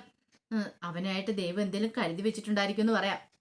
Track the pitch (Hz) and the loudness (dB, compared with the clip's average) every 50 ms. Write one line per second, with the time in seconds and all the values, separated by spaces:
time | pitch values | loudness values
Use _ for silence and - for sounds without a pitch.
0 | - - _ _ _ _ _ _ _ - 226 214 202 - - _ - 175 165 175 | -4 -10 _ _ _ _ _ _ _ -4 -2 -2 -2 -2 -6 _ -8 -6 -4 -2
1 | 185 190 190 190 190 226 208 196 180 170 180 202 202 190 175 202 214 226 - 247 | -2 -2 -2 -2 -2 -2 -2 0 -2 -2 0 0 0 0 0 0 0 0 0 0
2 | 202 165 165 170 196 220 220 220 208 208 208 202 202 202 208 214 214 226 226 196 | -2 -2 0 0 0 0 -2 -2 -2 0 2 2 2 2 2 4 4 4 4 4
3 | 185 196 170 - - - _ _ | 2 0 -2 -4 -6 -12 _ _